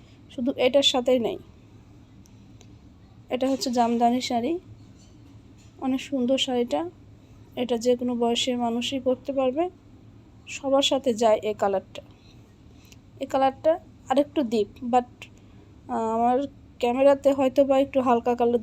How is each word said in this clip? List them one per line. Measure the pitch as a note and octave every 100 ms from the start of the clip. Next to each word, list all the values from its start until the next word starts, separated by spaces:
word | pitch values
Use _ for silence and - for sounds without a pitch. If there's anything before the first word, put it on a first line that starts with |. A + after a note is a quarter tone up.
| - - -
শুধু | - B3 C4 B3
এটার | C#4 C#4
সাথেই | C4 B3 B3+
নাই। | A3 - - - - - - - - - - - - - - - - - - - -
এটা | B3 C4
হচ্ছে | C4+ C4+ A#3+
জামদানি | A#3 A#3 A#3+ B3 B3
শাড়ি, | A#3+ A#3+ F4 - - - - - - - - - - - - C4+
অনেক | C4 -
সুন্দর | C#4 A#3+ C4+ C4+
শাড়িটা। | B3 A#3+ D4 F4 - - - - - - -
এটা | A#3+ A#3
যে | A#3+ B3
কোনো | B3 A#3+
বয়সের | A#3 A#3 - B3
মানুষই | A#3+ A#3 A#3+ C4+ B3+
পরতে | B3+ - C4+
পারবে, | B3+ C4+ F4+ - - - - - - - - -
সবার | C4+ C4+ C#4
সাথে | C#4 C4+ A3
যায় | A#3 G#3+ G#3+
এই | G#3+
কালারটা। | G3+ G3 - - - - - - - - - - - - - -
এই | C4+
কালারটা | C4+ C4+ C4 D#4 F4 - - -
আরেকটু | C4 D4 - A#3+
ডিপ, | A3+ G#3 - B3
but, | B3 B3 - - - - - - - -
আহ, | A#3+ A3+ A3+
আমার | A#3+ B3 C#4+ - - -
ক্যামেরাতে | A#3+ B3 C#4 C#4 C#4 C#4
হয়তো | C4+ C4 C4+
বা | C4+ C#4
একটু | C#4 B3+
হালকা | A#3 A#3+ A#3+
কালার | A#3+ A#3+